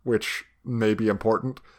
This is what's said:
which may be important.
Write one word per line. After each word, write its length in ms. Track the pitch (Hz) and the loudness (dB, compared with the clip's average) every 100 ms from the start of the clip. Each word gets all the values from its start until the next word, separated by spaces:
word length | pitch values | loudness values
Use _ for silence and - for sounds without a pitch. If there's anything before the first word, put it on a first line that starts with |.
which 400 | 131 110 - - - _ | -2 -2 -2 -8 -12 _
may 300 | - 117 110 | -6 0 2
be 140 | 104 110 | 2 2
important. 500 | 101 110 110 131 127 - | 0 0 0 -2 -8 -16